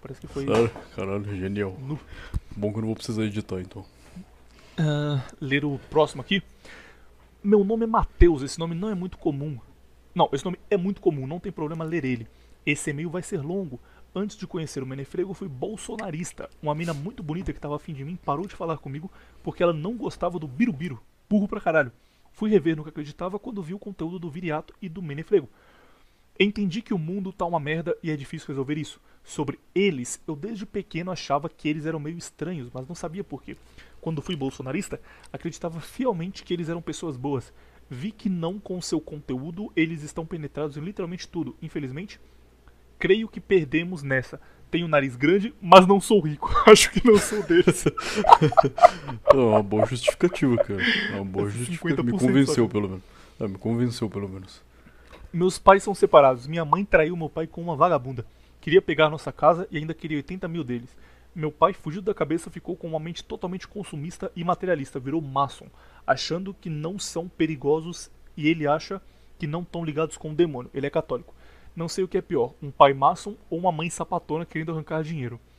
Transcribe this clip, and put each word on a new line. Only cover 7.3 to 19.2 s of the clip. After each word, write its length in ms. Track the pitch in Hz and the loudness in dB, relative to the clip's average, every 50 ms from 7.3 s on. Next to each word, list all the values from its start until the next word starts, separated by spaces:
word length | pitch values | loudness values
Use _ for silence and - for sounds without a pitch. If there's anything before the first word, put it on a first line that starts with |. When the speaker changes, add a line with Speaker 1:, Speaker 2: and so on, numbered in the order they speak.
| _ _ - | _ _ 2
Speaker 1:
"Meu 200 | 202 208 208 196 | 4 6 6 6
nome 200 | 196 226 226 226 | 4 0 -2 -2
é 40 | |
Mateus, 540 | 226 226 220 - - - - - 175 160 131 | 0 0 0 0 2 6 6 6 6 6 4
esse 160 | 135 135 - | -2 -6 -6
nome 160 | - 165 170 170 | -6 -6 -6 -6
não 160 | 165 196 220 | -6 -4 -4
é 60 | 208 | -4
muito 220 | 180 180 185 - | -6 -6 -8 -8
comum." 420 | - - 165 143 135 143 156 143 117 - - - - - - - - - - - | -6 -4 -4 -2 -2 -4 -8 -8 -10 -14 -18 -20 -20 -20 -20 -20 -20 -20 -4 0
Não, 140 | 175 156 - | 2 2 2
esse 140 | - - - | 2 0 -4
nome 120 | 190 180 - - - | -4 -6 -6 -4 -2
é 80 | 208 | 0
muito 240 | 190 175 196 196 - | 0 0 -2 -4 0
comum, 260 | - 190 156 139 131 | 0 0 0 0 -2
não 120 | 131 160 175 | -8 -8 -8
tem 120 | - 202 | -10 -10
problema 320 | 156 - 156 147 170 160 165 | -8 -6 -6 -6 -6 -6 -6
ler 220 | 156 170 170 131 | -4 -4 -2 -2
ele. 220 | 127 127 117 113 - - - - - - - - | -2 -4 -4 -6 -12 -20 -20 -20 -20 -20 -6 -2
"Esse 240 | 139 143 - - 156 | -2 -2 -2 -4 -6
e-mail 200 | 143 143 165 175 | -6 -6 -6 -6
vai 120 | 151 180 | -6 -8
ser 160 | 160 - 208 156 | -8 -6 -6 -6
longo. 380 | 135 151 180 202 190 151 127 - - - - - - - - | -6 -4 -6 -6 -6 -8 -10 -14 -16 -20 -20 -20 -18 -10 -6
Antes 200 | 180 208 208 - | -6 -6 -6 -8
de 100 | - 185 | -10 -12
conhecer 340 | - - 127 160 143 - 143 | -10 -8 -8 -8 -8 -8 -8
o 60 | 131 | -8
Menefrego, 420 | 131 131 135 139 - - 180 175 190 | -8 -8 -10 -12 -8 -4 -4 -4 -4
eu 40 | 180 | -6
fui 120 | - 196 | -8 -10
bolsonarista. 1000 | 175 135 123 156 196 220 - - - 247 214 202 190 147 160 175 - - - - - - - - | -10 -8 -8 -8 -8 -8 -10 -10 -10 -10 -8 -8 -6 -6 -6 -8 -8 -10 -12 -14 -16 -14 -6 -4
Uma 100 | 151 147 | -4 -2
mina 200 | 156 170 170 160 | -2 -2 -4 -4
muito 260 | 139 143 202 247 - | -6 -6 -8 -10 -8
bonita 320 | 180 147 156 180 185 - 139 | -6 -6 -6 -6 -6 -6 -8
que 60 | - | -8
tava 160 | - 143 147 | -6 -6 -6
afim 180 | 143 - - 156 | -6 -8 -10 -10
de 100 | 135 135 | -10 -10
mim 120 | 151 180 170 - | -10 -10 -6 -4
parou 220 | - 143 151 190 | -4 -2 -2 -4
de 80 | 196 - | -8 -8
falar 220 | - 190 165 160 - | -8 -6 -6 -6 -6
comigo 320 | - 143 135 151 165 190 - - | -8 -10 -10 -10 -12 -14 -16 -20